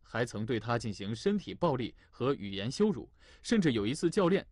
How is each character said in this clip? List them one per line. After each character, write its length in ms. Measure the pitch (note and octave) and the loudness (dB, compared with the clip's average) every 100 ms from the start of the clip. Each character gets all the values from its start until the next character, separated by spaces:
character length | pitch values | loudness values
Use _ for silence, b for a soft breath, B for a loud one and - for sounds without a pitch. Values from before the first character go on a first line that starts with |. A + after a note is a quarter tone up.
还 220 | - A2+ F#2+ | -6 -4 -2
曾 200 | G#2 A2 | -4 -2
对 140 | A#2 | -2
他 180 | A2 A#2 | 0 -2
进 160 | A2+ | -2
行 220 | F#2+ G2 A2+ | -6 -6 -2
身 220 | G3+ G#3 | 0 0
体 160 | - | -2
暴 220 | F#3 F3 B2+ | -2 0 0
力 200 | G#2+ - b | -4 -8 b
和 220 | - B2 C#3+ | -4 -2 0
语 160 | G2+ | -4
言 180 | F#2+ G#2+ | -4 -4
羞 220 | - G#3+ | 2 2
辱， 180 | C3 - - b b | 2 -6 -18 b b
甚 180 | - A#3 | 0 2
至 120 | E3 | 4
有 160 | A2+ G#2 | 4 2
一 60 | |
次 160 | C#3+ F3 | 2 0
教 180 | G#3 F3 | 2 2
练 180 | F#3 - | 2 -2